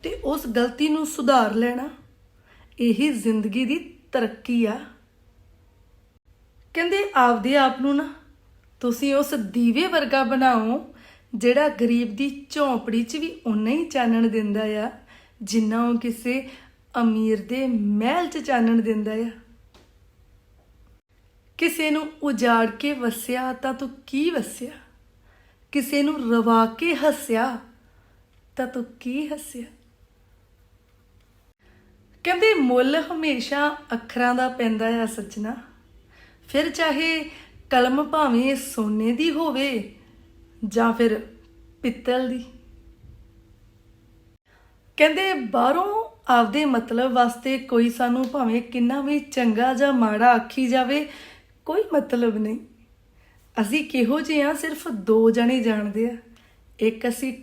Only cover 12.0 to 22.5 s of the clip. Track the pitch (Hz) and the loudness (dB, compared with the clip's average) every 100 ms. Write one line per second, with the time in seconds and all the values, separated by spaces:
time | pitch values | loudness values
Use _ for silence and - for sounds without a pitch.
12 | 233 202 277 269 - 302 285 240 240 226 | 0 -4 -6 -6 -10 -2 0 0 -2 -2
13 | 233 311 330 - 240 214 214 294 339 269 | -2 -4 -6 -6 -4 -2 0 -2 -2 0
14 | 233 226 226 220 214 202 220 214 220 - | 2 2 2 0 -2 -2 -2 -4 -6 -8
15 | - - _ _ 202 220 214 220 240 233 | -20 -20 _ _ -4 0 0 0 0 0
16 | 240 226 247 262 262 - - _ _ 262 | -2 -6 -4 -4 -6 -18 -20 _ _ 0
17 | 233 220 220 214 196 254 262 233 208 208 | 0 2 0 0 -2 -4 -2 0 0 2
18 | 226 330 349 330 247 254 226 233 214 214 | 2 2 0 -6 -2 2 4 4 2 -2
19 | 214 220 233 - - - _ - _ _ | -2 -4 -4 -8 -20 -20 _ -20 _ _
20 | _ _ _ _ _ _ _ _ _ _ | _ _ _ _ _ _ _ _ _ _
21 | _ _ _ _ _ - 330 320 311 302 | _ _ _ _ _ -2 -2 0 0 0
22 | 311 - 294 226 240 | -4 -6 -4 0 2